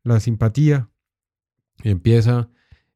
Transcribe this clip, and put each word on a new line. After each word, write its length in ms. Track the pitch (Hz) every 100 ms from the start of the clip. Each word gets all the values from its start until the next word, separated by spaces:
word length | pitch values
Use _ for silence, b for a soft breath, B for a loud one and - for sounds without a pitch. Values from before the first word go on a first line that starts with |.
la 160 | 113 113
simpatía. 680 | 120 110 113 120 151 143 117 _ _ _ _ _ _ _ _ _
Y 80 | 107
empieza, 600 | 92 110 117 113 120 113 b b b b